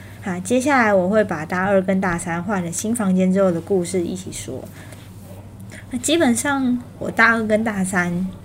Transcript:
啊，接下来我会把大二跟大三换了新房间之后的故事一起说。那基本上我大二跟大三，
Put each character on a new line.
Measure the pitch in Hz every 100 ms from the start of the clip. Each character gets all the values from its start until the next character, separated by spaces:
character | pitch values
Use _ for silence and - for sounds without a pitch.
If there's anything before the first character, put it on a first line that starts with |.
| - -
啊， | 202 180
接 | 185 247
下 | 269 269
来 | 214
我 | 196 180
会 | 220
把 | 196 160 160
大 | 185 190
二 | 196
跟 | 190 190
大 | 190 170
三 | 175 170
换 | 175 196 170
了 |
新 | 165 214 233
房 | 196 185
间 | 185
之 | 185
后 | 190
的 | 165
故 | 170 196 175
事 | 190
一 | 170 185
起 | -
说。 | - - 131 - - - - - - - - - - - - -
那 | 247
基 | - 339
本 | 269 226
上 | 294 277 262 240 - -
我 | -
大 | 196 226 226
二 |
跟 | 214 214
大 | 220 196
三， | 185 185 175 175 185 -